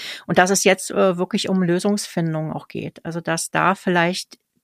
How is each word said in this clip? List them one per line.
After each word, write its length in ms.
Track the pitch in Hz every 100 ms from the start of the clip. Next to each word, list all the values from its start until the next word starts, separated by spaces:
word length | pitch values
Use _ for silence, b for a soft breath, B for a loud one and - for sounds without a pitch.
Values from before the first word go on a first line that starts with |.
| B B B
Und 120 | 175
dass 120 | 180
es 140 | 196
jetzt, 260 | 196 190 -
äh, 260 | 202 190 175
wirklich 320 | 180 202 -
um 140 | 190
Lösungsfindung 880 | 175 175 208 208 - - 165 156 156
auch 160 | 143 -
geht. 360 | - - -
Also, 160 | 165 170
dass 300 | 165 165 -
da 240 | 160 165
vielleicht 640 | 196 - 175 170 190 - - _ _